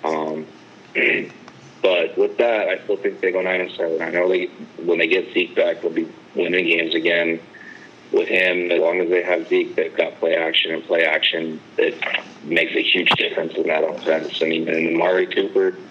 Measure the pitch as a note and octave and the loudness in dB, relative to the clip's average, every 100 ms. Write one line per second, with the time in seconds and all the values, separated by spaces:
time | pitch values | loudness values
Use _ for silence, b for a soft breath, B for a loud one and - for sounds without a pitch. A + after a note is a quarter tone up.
0 | D#2 D#2 D#2 D#2 D#2 - - - - - | -2 -2 -2 -6 -10 -16 -20 -20 -8 0
1 | - - - - - - - - - F2 | 0 0 -4 -14 -20 -20 -20 -2 2 2
2 | E2 F2+ G#2 - A#2+ A2 F2+ F#2 - G2 | 0 2 0 4 2 4 2 -2 -2 -2
3 | G2+ F#2 F#2 F#2 F#2 F#2 F2+ - E2+ D#2+ | -2 -2 -2 0 0 -2 -4 -4 -2 -2
4 | E2 E2+ F2+ F#2 F2+ - D#2 - E2+ E2+ | -2 0 2 2 -2 -8 -18 -8 0 2
5 | - F#2 - - F2+ - F2 E2+ E2+ E2 | 4 2 2 -2 -2 2 0 2 -2 -2
6 | D#2+ - - - E2+ F2+ E2+ E2 E2 E2 | -6 -10 -10 -4 0 0 2 0 0 0
7 | E2+ F2 E2 E2 - B B B B - | 2 2 0 -2 -8 B B B B -20
8 | - - F2 F#2 F#2 F2+ F2 E2+ E2+ F2+ | -2 0 2 2 2 2 2 2 2 2
9 | E2+ F2+ F2 F2 D#2+ F#2 E2 - D#2+ D#2+ | 2 2 2 -2 2 0 2 -2 -2 0
10 | D#2+ - E2 E2 D#2+ D#2+ E2 D#2+ - E2+ | -2 0 0 0 0 0 -2 -4 0 2
11 | E2 D#2 - E2 D#2+ D#2 - - D#2+ - | 2 2 0 -2 -4 -8 -10 0 0 0
12 | - - - - D2 E2+ D#2+ - - F#2 | -6 -6 -8 -16 -2 0 0 0 0 2
13 | E2 - - - E2 - D#2 D#2 D#2+ D2+ | 2 2 0 -2 -4 -2 0 0 0 -2
14 | E2 D#2+ D2+ - D#2+ E2 E2 D#2+ E2 E2 | 0 0 0 -2 0 0 0 0 0 2
15 | F2 F#2 F#2 - G2 F#2+ F#2+ F#2 - | 2 2 0 -2 0 2 0 -2 -14